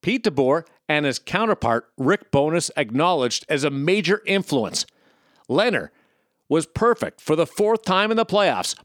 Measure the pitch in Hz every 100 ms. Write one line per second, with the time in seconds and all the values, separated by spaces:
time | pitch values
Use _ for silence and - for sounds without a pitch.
0 | 185 247 214 139 131 160 - _ - 151
1 | 143 123 - 185 220 196 123 117 - -
2 | 135 202 - 139 151 165 - - 117 127
3 | 175 165 123 - - 147 143 139 151 208
4 | 165 208 - 196 - 139 104 - - _
5 | _ _ _ _ - 139 240 151 76 _
6 | _ _ _ _ - 156 - - 233 233
7 | 98 - - 156 156 - 208 226 - 185
8 | 214 226 220 202 185 101 - -